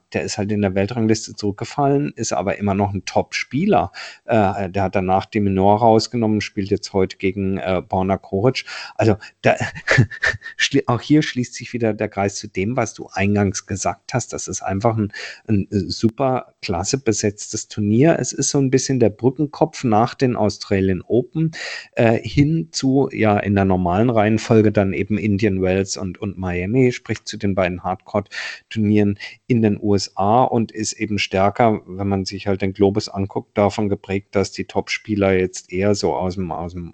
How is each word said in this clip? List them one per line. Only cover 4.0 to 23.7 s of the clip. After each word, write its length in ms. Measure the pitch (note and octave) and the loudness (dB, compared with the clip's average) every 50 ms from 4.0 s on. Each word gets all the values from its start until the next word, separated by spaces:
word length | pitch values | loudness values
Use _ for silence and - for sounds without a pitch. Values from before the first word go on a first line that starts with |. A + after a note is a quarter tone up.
| - - - - _ | -16 -16 -18 -16 _
Äh, 440 | - A#2 A2 G2+ F#2+ G2+ G2+ G2 F2+ | 0 2 2 2 2 0 -2 -6 -4
der 140 | F2+ G2+ F#2+ | -2 -2 -2
hat 100 | F#2 - | 0 0
danach 320 | G2+ F#2 F#2 F#2 F#2+ - | 0 0 2 2 0 0
die 140 | - - A2 | 0 -2 0
Minor 380 | G2+ G2 F#2+ F#2+ F#2+ G2+ G#2 G#2+ | 0 2 2 4 6 6 4 6
rausgenommen, 600 | A#2+ A2+ A2 A2+ - - - A#2 A2+ G#2+ G#2+ G#2 | 6 6 6 4 4 0 -4 -2 0 0 0 0
spielt 300 | - - - G#2 G2 F#2+ | -2 -4 -6 -6 -4 -2
jetzt 220 | G2+ F#2+ - - - | -2 -4 -4 -4 0
heute 240 | G2 F#2+ F#2 - | 0 0 0 -2
gegen, 420 | - - F#2+ F#2 G2 G2 F#2+ G2 F#2+ | -4 -4 -4 -2 -2 -4 -4 -4 -4
äh, 240 | - F#2 F#2 F2 - | -2 -2 -2 -2 -2
Borna 300 | - - F#2+ F#2 F#2+ F#2+ | -2 -2 -2 0 0 -2
Coric. 480 | F#2 - - - G2 G#2 C3 - - - - - - - - - | -4 -4 -6 -4 0 2 2 0 0 -8 -10 -14 -14 -14 -14 -4
Also 220 | - G#2+ A2 G2+ G#2 - - _ _ - | 0 2 2 2 2 -2 -18 _ _ 2
da, 140 | C3 - - - - - - - | 2 2 2 -2 -6 -6 -8 -2
<laughs> 720 | - - - A2 - - - - C#2+ - - - - - | 0 4 4 4 2 0 -4 -2 -2 -2 -4 -10 -14 -6
schli-, 280 | - - - - C3+ - | -4 -4 0 0 0 0
auch 140 | - B2 A2 | 2 -2 -2
hier 200 | - - D3 D3+ D3+ | 2 4 4 4 4
schließt 320 | - - B2+ A#2+ - - | 2 -2 -4 -6 -6 -6
sich 180 | - B2 - - | -14 -14 -8 -6
wieder 200 | A#2+ A#2+ A2 G#2+ | -2 0 0 0
der 140 | G#2+ A2 G2+ | 0 -4 -4
Kreis 280 | - G2 G2 G2+ - | -2 -2 -2 -2 -2
zu 100 | - - | -6 -12
dem, 300 | G#2+ - F#2 F#2+ G#2+ B2+ | -8 -4 -4 -2 -2 0
was 180 | C3 A2+ - - | -2 -2 -4 -4
du 140 | - - - - | -12 -16 -10 -4
eingangs 540 | F#2+ G2 G2+ G#2 G2+ G#2 F#2+ F2+ - - | -2 0 2 2 2 2 0 0 -4 -6
gesagt 480 | - G2+ F#2+ - F2+ E2+ _ _ - - | -6 -8 -4 -4 -4 -6 _ _ -6 -4
hast. 180 | B2+ - - - | -4 -4 -4 -8
Das 140 | - - | -10 -8
ist 160 | - F#2 - - | -8 -8 -8 -6
einfach 340 | - F#2+ G2 A2 A#2 A2 | -4 -4 0 2 2 2
ein, 160 | A2 G#2 G2 - - - - - - _ - | 2 -2 -2 -4 -10 -14 -14 -14 -14 _ 0
ein, 180 | A2 G2 F#2 - G#2+ | 0 0 0 0 -2
äh, 80 | G2+ F2 D#2+ | -2 -2 -2
super 640 | - - - A2 - - C#3 C3 C3 B2 - - _ _ - | -6 0 0 0 0 2 0 0 0 -2 -4 -8 _ _ -6
klasse 360 | - F#2+ E2 F#2 - - C3+ | -4 -4 -2 -2 -2 -4 -2
besetztes 680 | - A2 G#2 - - G#2 G2+ - - - - A2 - | 0 0 -2 0 0 -2 -2 -4 -12 -10 -10 -10 -10
Turnier. 500 | _ - - G#2 G#2 G#2+ A#2 C#3+ E3 D#3 - | _ -6 -4 0 2 4 4 4 4 4 2
Es 120 | B2+ - - | 0 -4 -4
ist 180 | - C3+ - | -4 -4 0
so 80 | - C#3+ | 2 2
ein 120 | C#3 C3 | 2 4
bisschen 300 | C3 C3 - - C3+ B2 | 2 0 0 2 0 2
der 100 | A#2 G2+ | 2 2
Brückenkopf 720 | - - A#2+ B2+ C3+ - D3+ C#3+ - - D#3 D3+ - - - | 2 2 0 0 0 0 -4 -4 0 -2 -2 -2 -2 -4 -2
nach 320 | A#2+ G#2+ G#2 A2+ - - | 2 2 2 2 2 0
den 220 | - C3+ B2 A#2+ | 0 0 0 2
Australian 640 | - G#2+ G#2 G2+ - - - G#2 F#2+ F#2+ F#2+ F#2+ E2+ - | 2 0 -2 -2 -4 -4 -2 0 2 2 2 0 -2 -2
Open, 480 | - G2+ A#2+ B2 - - D#3+ D#3+ D#3+ D#3+ - - - - - - - - | 0 0 0 0 0 -2 -2 -2 -2 -2 -6 -12 -10 -12 -12 -14 -10 -2
äh, 220 | - B2 A2+ A2+ - - | 2 4 4 4 2 0
hin 460 | - - D3 C#3+ D3 E3 E3 E3 - | -2 2 2 2 4 2 -2 -2 -4
zu, 380 | - - - C3 C3 C#3 C3+ - | -6 -2 0 2 2 2 2 0
ja, 260 | - G#2 G#2+ G#2+ G#2 G#2 | 0 0 2 2 2 2
in 180 | - G2+ G#2 | 2 2 2
der 80 | G2 G2 | 2 4
normalen 460 | F#2+ | 4